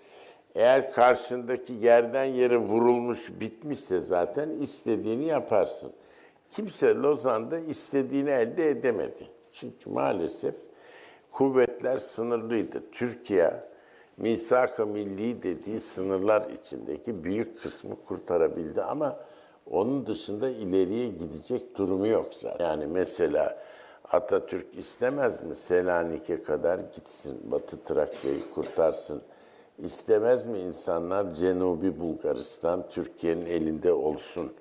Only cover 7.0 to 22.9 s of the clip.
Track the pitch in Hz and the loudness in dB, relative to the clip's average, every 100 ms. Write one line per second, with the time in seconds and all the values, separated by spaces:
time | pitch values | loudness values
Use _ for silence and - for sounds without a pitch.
7 | 139 143 127 110 117 165 160 131 - 139 | 2 2 2 0 -2 -6 -6 -8 -2 0
8 | 127 139 143 131 113 170 156 120 127 104 | 0 0 2 2 2 2 0 2 0 0
9 | 65 - - - _ - 117 - - 113 | -2 -8 -18 -20 _ -16 -14 -12 -6 -2
10 | 139 101 80 - 135 - - - - - | 0 0 -2 -4 -6 -6 -12 -20 -20 -20
11 | - - _ - 135 131 120 - 123 127 | -20 -20 _ 0 2 4 4 2 -2 -2
12 | - - 120 117 113 113 - - - - | -4 -6 -2 -2 0 -2 -2 -6 -10 -6
13 | 123 - - 95 82 - - - _ - | -6 -6 2 4 4 2 -8 -20 _ -20
14 | _ - 110 113 113 123 127 - 107 104 | _ -4 0 0 2 2 2 0 -2 -4
15 | 101 95 113 117 92 82 98 113 - 92 | -6 -4 -4 -4 -4 -4 -6 -8 -8 -6
16 | 95 95 101 107 107 - - 64 57 76 | -2 2 4 4 2 -8 -12 -10 -8 -8
17 | 120 98 82 107 113 - - - 101 101 | -6 -6 -4 -2 -4 -8 -10 -10 -12 -12
18 | - 92 - 87 78 80 78 101 98 143 | -10 -8 0 2 2 0 -4 -4 -4 -2
19 | 143 - - - - _ - 85 113 139 | -2 -4 -12 -20 -20 _ -4 0 2 0
20 | 110 104 - 104 131 117 95 95 92 113 | -2 -6 -6 -4 -4 -4 2 4 4 0
21 | 123 85 82 78 - 123 - - 92 95 | -4 -6 -8 -10 -4 -4 -4 -2 0 2
22 | 107 101 - - - - 85 76 73 | 4 2 0 -6 -8 -2 0 0 -2